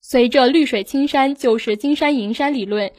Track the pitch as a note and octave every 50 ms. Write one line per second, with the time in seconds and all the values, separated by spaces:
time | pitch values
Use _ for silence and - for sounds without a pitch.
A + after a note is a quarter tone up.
0 | _ - - B3+ A#3+ B3 A#3 C#4+ B3+ B3 C#4 E4 D4+ C4 - G#3+ G3 - - C#4
1 | C#4 C#4+ - C#4+ C4+ C#4 C#4+ - - B3+ A3 A3+ - - G#3+ G#3 - C#4+ D4 -
2 | D#4+ D4 D4 C4 G#3 G3+ A3+ - C#4+ C#4+ D4 C4 G3+ F#3+ G#3 G#3+ G3+ F#3+ -